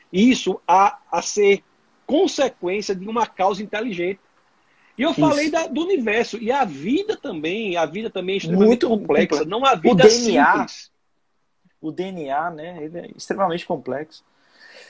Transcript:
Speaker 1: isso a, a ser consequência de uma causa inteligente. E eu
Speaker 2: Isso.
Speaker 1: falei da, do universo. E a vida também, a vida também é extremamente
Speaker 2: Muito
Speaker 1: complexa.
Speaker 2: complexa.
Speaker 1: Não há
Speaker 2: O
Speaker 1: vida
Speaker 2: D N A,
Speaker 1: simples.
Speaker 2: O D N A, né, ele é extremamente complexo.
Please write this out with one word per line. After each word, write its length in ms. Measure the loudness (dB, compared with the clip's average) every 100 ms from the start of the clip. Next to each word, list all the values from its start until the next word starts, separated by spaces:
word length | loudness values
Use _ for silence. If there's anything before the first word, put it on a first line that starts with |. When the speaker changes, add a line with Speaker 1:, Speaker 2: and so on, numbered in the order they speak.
| -6
Speaker 1:
isso 480 | 2 4 4 -2 -4 2
a, 300 | 4 4 0 -6
a 100 | -6
ser 420 | -4 2 2 2 _ _ _ _ -2
consequência 880 | 2 2 0 -2 -2 -6 -6 -6 -8
de 120 | -4
uma 200 | -4 -4
causa 340 | 0 -2 -2
inteligente. 580 | -6 -6 -6 -6 -6 -8 _ _ _ _ _ _ _ -4
E 60 |
eu 80 | -2
Speaker 2:
Isso. 100 | 2
Speaker 1:
falei 280 | 2 2 0
da, 160 | -2 -2
do 140 | -4
universo. 560 | -2 0 0 -2 -2 -6
E 100 | -2
a 140 | -2 -2
vida 500 | -4 -2 -2 -2 -6
também, 640 | -6 -6 -6 -4 -4 -2
a 80 | -2
vida 240 | -4 -8
também 240 | -8 -6
é 40 | -4
extremamente 300 | 0 4 4
Speaker 2:
Muito 220 | 4 0
Speaker 1:
complexa. 380 | -2 0 2 2
Speaker 2:
complexa. 180 | 0 -2
Speaker 1:
Não 180 | 0
há 100 | 2
Speaker 2:
O 40 | 2
Speaker 1:
vida 240 | 4 8
Speaker 2:
D 120 | 8 6
N 220 | 2 4
A, 120 | 4
Speaker 1:
simples. 380 | 2 -2 -10 -20 _ _ _ _ _ _ _ _ _
Speaker 2:
O 120 | -10
D 120 | -8
N 260 | -8 -8 -4
A, 180 | -4 -4
né, 300 | -8 -14 -12
ele 160 | -12 -12
é 120 | -14 -14
extremamente 500 | -8 -2 -2 -2 -6
complexo. 580 | -8 -6 -8 -10 -18 _ _ _ _ -20 -20